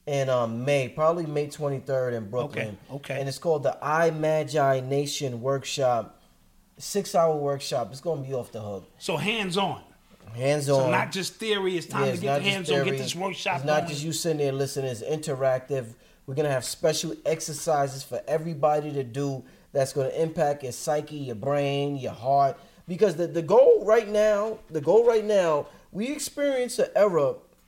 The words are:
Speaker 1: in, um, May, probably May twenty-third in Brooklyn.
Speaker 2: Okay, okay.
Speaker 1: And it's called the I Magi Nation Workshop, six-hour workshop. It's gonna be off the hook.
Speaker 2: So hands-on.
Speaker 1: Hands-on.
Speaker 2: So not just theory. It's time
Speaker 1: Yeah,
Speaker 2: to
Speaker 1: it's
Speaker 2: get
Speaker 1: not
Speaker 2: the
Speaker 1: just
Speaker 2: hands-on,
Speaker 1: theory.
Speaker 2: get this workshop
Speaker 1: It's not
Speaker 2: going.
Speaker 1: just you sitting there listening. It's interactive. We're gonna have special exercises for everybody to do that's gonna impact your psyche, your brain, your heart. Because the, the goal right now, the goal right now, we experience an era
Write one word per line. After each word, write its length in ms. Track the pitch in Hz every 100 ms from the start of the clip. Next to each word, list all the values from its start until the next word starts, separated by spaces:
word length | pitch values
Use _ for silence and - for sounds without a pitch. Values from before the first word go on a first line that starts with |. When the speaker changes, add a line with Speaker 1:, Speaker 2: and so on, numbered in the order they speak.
| -
Speaker 1:
in, 240 | 143 135
um, 340 | 127 117 113 131
May, 220 | 143 127
probably 360 | - 156 170 160
May 220 | 147 147
twenty-third 680 | - 143 135 - 131 127
in 160 | 120 104
Brooklyn. 480 | 123 131 - 120 101 -
Speaker 2:
Okay, 60 | 139 -
okay. 60 | 135
Speaker 1:
And 80 | 139
it's 80 | 135
called 240 | 175 151
the 140 | 131 -
I 300 | 143 156 165
Magi 680 | 156 156 156 143 147 139 135
Nation 600 | 127 139 143 - 139 120
Workshop, 800 | 127 139 131 - 131 120 107 - _ _ _ _ _ -
six-hour 580 | - 202 - 190 165 156
workshop. 560 | 143 139 - 139 107
It's 100 | 131
gonna 200 | 170 156
be 120 | 135
off 180 | 131 113
the 100 | 110
hook. 280 | 104 98 85 _
Speaker 2:
So 200 | - 160
hands-on. 640 | 175 226 190 175 190 110 - _ _ - -
Speaker 1:
Hands-on. 480 | 113 135 147 139 139 131
Speaker 2:
So 60 |
not 200 | 123 -
just 240 | 185 175 -
theory. 420 | 220 208 185 180
It's 100 | 156
time 140 | -
Speaker 1:
Yeah, 60 | 135
Speaker 2:
to 40 |
Speaker 1:
it's 80 | 170
Speaker 2:
get 60 | 139
Speaker 1:
not 60 | 143
Speaker 2:
the 40 |
Speaker 1:
just 120 | 143 -
Speaker 2:
hands-on, 200 | 151 143
Speaker 1:
theory. 60 | 135
Speaker 2:
get 60 | 135
this 120 | 131 170
workshop 400 | 190 185 196 170
Speaker 1:
It's 80 | 143
not 120 | 151
Speaker 2:
going. 60 | 170
Speaker 1:
just 120 | 147
you 80 | 156
sitting 260 | 151 170 151
there 120 | 143
listening. 400 | 135 139 143 131
It's 100 | 120
interactive. 840 | - 151 151 127 135 131 - 135 113 117 - _ -
We're 100 | 135
gonna 160 | 151
have 140 | 131 120
special 480 | - 165 156 160 - 143
exercises 800 | 160 160 143 - 147 139 135
for 180 | - 117 -
everybody 640 | 156 160 151 151 151 151
to 100 | 139
do 400 | 123 117 143 135 123 - _
that's 220 | 143 135
gonna 160 | 147 131
impact 540 | 135 160 160 151 143
your 100 | 131
psyche, 420 | 120 - 151 151 151
your 180 | 135 110
brain, 600 | 131 143 143 139 143 143
your 140 | 127
heart. 460 | - 127 139 139 - - - -
Because 280 | 175 208 160
the, 120 | 170
the 140 | 151
goal 420 | 151 214 269 233 202
right 220 | 233 208
now, 520 | 208 214 202 220 220 -
the 120 | 156
goal 240 | 139 202 233
right 180 | 226 208
now, 420 | 202 175 147 - - _
we 180 | - 240
experience 680 | 294 - - 285 262 247 -
an 80 | 185 -
era 400 | 208 165 135 123 - _